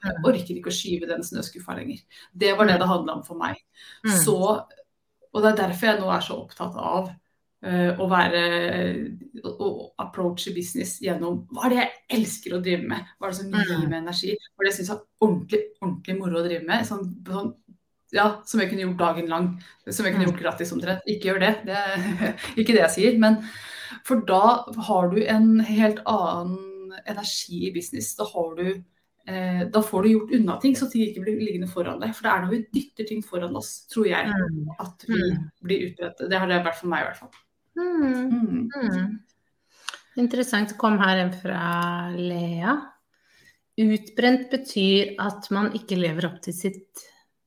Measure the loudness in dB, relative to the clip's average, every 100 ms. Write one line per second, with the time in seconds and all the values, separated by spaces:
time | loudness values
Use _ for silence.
0 | -6 0 2 2 0 -8 -6 -6 -4 -4
1 | -4 -6 -6 -8 -10 -12 -12 -10 -8 -12
2 | _ -20 -18 0 2 6 6 6 4 2
3 | 0 -8 -10 -6 -6 -6 _ _ -20 -6
4 | 2 2 4 2 2 0 -2 -20 -20 _
5 | _ _ _ 4 4 4 0 0 2 2
6 | 0 -2 -4 -10 -12 -10 -8 -6 -2 -2
7 | -2 -10 _ _ _ _ -2 2 2 2
8 | 2 4 4 4 2 0 0 -2 -2 -2
9 | -6 -10 -16 -12 -12 -4 -4 -4 -12 -10
10 | -10 -2 -4 -2 -6 -6 -6 -4 -6 -6
11 | -4 -2 -2 -4 -6 -2 2 2 0 -4
12 | -4 -2 -2 -4 -6 -4 0 -2 -2 -6
13 | -8 -10 -8 -8 -2 0 0 0 0 -2
14 | -4 -6 -4 -6 -8 -2 -2 -2 -6 -8
15 | -10 2 4 4 0 -2 -2 -6 -6 -6
16 | -6 -4 -2 -2 -2 -4 0 0 0 -6
17 | -6 -10 -8 -6 -6 -10 _ -20 _ _
18 | _ 2 2 0 -2 0 0 -2 -4 0
19 | 0 0 -2 0 0 -2 -14 -18 -10 -2
20 | 0 2 2 2 -2 -2 -4 -4 -2 -4
21 | -2 -2 0 2 2 2 -2 -4 -2 -2
22 | -4 -2 -2 -4 -6 0 4 6 6 6
23 | 4 6 6 6 0 -14 -16 -16 -16 -14
24 | 0 0 4 6 8 6 0 -8 0 2
25 | 4 2 2 6 8 6 6 4 4 4
26 | 0 0 2 -2 -4 -6 -8 -14 -14 -14
27 | -10 -8 -6 -6 -6 -6 -4 -6 -8 -8
28 | -8 -6 -6 -2 -4 -2 -4 -4 -10 _
29 | _ _ -10 -6 -2 -2 2 2 2 4
30 | 6 4 4 2 2 2 2 2 0 0
31 | -2 -2 -4 -2 -2 -4 -4 -4 -4 -4
32 | -6 -2 0 0 0 -2 -2 -4 -4 -8
33 | -6 -6 -6 -6 -4 -6 -8 -14 -8 0
34 | 2 2 0 0 0 -2 -6 -10 -14 -14
35 | -2 0 2 0 -4 _ -4 -2 -2 -6
36 | -10 -8 -2 0 2 2 0 -4 -2 -2
37 | -2 -6 -16 _ _ _ _ -6 -2 0
38 | 2 0 0 0 0 0 -2 -2 -2 0
39 | -2 -4 _ _ _ _ _ _ -16 -16
40 | _ -2 0 0 0 0 -2 0 2 4
41 | 4 4 0 -2 -6 -4 -2 -2 -2 -4
42 | -6 -4 -4 -2 -4 -2 -2 -2 -4 _
43 | _ _ _ _ _ _ _ 0 2 2
44 | -2 2 4 4 2 -6 -4 0 4 4
45 | 2 -2 -6 -6 -4 -2 -2 -4 -4 -2
46 | 0 -2 -4 -6 -10 -6 -6 -6 -18 -20
47 | -20 _ _ _